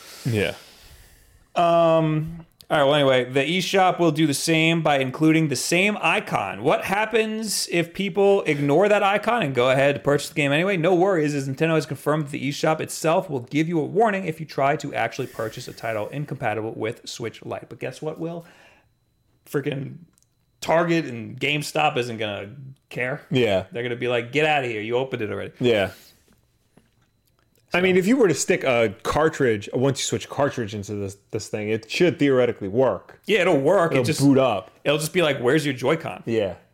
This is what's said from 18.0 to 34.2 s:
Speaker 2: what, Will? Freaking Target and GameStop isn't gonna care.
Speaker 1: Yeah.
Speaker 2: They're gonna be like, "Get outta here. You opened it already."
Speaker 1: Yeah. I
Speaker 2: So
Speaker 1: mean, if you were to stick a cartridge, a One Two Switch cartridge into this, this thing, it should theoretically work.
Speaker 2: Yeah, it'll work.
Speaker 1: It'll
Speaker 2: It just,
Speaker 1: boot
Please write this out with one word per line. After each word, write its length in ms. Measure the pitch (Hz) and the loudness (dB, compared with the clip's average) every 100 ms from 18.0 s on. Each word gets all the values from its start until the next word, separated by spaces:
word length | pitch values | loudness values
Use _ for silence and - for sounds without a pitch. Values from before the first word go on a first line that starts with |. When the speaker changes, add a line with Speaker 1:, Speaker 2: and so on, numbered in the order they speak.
Speaker 2:
what, 180 | 156 - | -12 -8
Will? 260 | 165 170 165 - _ _ _ _ _ _ _ _ - | -10 -10 -16 -20 _ _ _ _ _ _ _ _ -8
Freaking 500 | 147 143 139 131 131 - _ _ _ _ _ | -6 -4 -6 -10 -14 -20 _ _ _ _ _
Target 440 | - 165 170 165 139 | 0 2 2 0 0
and 340 | 117 110 127 | -6 -10 -4
GameStop 580 | 139 151 147 156 151 143 | -2 -2 -2 0 0 0
isn't 200 | 120 110 | -4 -4
gonna 340 | 104 101 101 135 131 - _ | -6 -6 -10 -14 -18 -20 _
care. 320 | - 123 143 - | -8 -6 -6 -2
Speaker 1:
Yeah. 320 | 131 113 95 92 | 2 2 2 -2
Speaker 2:
They're 100 | 113 | -6
gonna 140 | 123 123 | -6 -4
be 120 | 123 | -2
like, 220 | 123 117 | -2 -2
"Get 140 | 143 156 | 0 2
outta 220 | 147 123 | 0 -2
here. 140 | 107 | -4
You 160 | 110 120 | -4 -2
opened 240 | 135 123 | -2 -4
it 80 | 104 | -6
already." 220 | 98 95 - | -6 -8 -2
Speaker 1:
Yeah. 320 | 123 107 92 - - _ _ _ _ _ _ _ _ _ _ _ _ _ _ _ _ | 2 4 2 -4 -20 _ _ _ _ _ _ _ _ _ _ _ _ _ _ _ _
I 60 | 175 | 0
Speaker 2:
So 40 | |
Speaker 1:
mean, 140 | 185 185 | 4 4
if 100 | 180 | 4
you 100 | 269 | 4
were 100 | 202 | 4
to 60 | |
stick 300 | 139 - 180 | 2 0 0
a 320 | 135 120 113 98 | 2 2 2 0
cartridge, 680 | - 147 156 - 131 107 - | -2 2 2 2 2 0 -2
a 60 | 131 | 0
One 160 | 135 | 0
Two 80 | 127 | 0
Switch 240 | - 117 - | -4 -6 -4
cartridge 460 | - 139 123 104 107 | -2 -2 -2 -8 -8
into 200 | 98 104 | -8 -8
this, 220 | 98 - _ | -8 -10 _
this 160 | 110 - | -10 -8
thing, 200 | 110 104 | -6 -4
it 200 | 110 - | -4 -4
should 280 | - 175 120 | 0 0 2
theoretically 480 | 143 127 120 107 98 | 2 4 2 -2 -4
work. 540 | 110 127 90 - - - | 0 0 0 -8 -12 -2
Speaker 2:
Yeah, 160 | 202 | 0
it'll 180 | 175 139 | 2 2
work. 320 | 139 196 165 | 4 2 2
Speaker 1:
It'll 120 | 135 | 2
Speaker 2:
It 40 | 123 | 0
just, 120 | |
Speaker 1:
boot 180 | 151 | 2